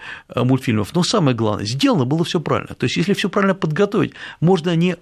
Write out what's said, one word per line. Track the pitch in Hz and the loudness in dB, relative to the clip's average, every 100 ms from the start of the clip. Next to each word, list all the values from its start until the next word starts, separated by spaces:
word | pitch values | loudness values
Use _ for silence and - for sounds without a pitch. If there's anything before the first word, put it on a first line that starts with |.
| - - - - | -12 -18 -8 -2
э, | |
мультфильмов. | 123 131 - 110 101 170 | 2 2 2 0 0 -2
Но | |
самое | 170 220 147 117 | 0 2 2 2
главное, | 110 98 101 | 0 -2 -4
сделано | 131 277 220 127 | 0 2 2 2
было | 160 | 0
всё | 170 180 | 0 -2
правильно. | 147 117 - - | -2 -2 -4 -4
То | - | -2
есть, | - | 0
если | 170 | 0
всё | 190 202 | 0 0
правильно | 208 196 190 | 0 0 0
подготовить, | 170 151 202 208 127 - - - | -2 0 0 0 -2 -4 -16 -2
можно | 160 190 165 165 | 2 2 2 0
не | 180 170 | 0 -2